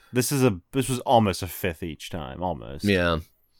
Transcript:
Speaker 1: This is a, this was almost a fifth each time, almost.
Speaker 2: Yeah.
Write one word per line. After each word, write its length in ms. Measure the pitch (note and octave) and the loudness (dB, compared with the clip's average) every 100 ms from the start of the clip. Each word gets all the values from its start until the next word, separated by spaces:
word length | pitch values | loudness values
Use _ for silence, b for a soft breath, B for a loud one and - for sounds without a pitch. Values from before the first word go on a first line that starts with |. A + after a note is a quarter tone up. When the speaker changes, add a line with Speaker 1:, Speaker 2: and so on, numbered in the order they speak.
| - | -6
Speaker 1:
This 180 | A#2+ B2 | -2 0
is 120 | C#3+ B2+ | 4 4
a, 140 | F2+ - | 2 -4
this 160 | C3+ C3 | -4 -2
was 100 | B2+ | -2
almost 420 | - A#2+ G#2+ F2+ | 4 4 4 2
a 40 | F2+ | -4
fifth 360 | - F#2+ E2 | -4 -4 -4
each 260 | F2 D2 - | -8 -10 -10
time, 320 | F#2 C2+ C2 | -10 -10 -6
almost. 440 | F2+ D2 A1+ C#2 G2+ | -6 -6 -8 -4 2
Speaker 2:
Yeah. 340 | F#2+ F2 E2 - _ _ _ | 4 4 0 -4 _ _ _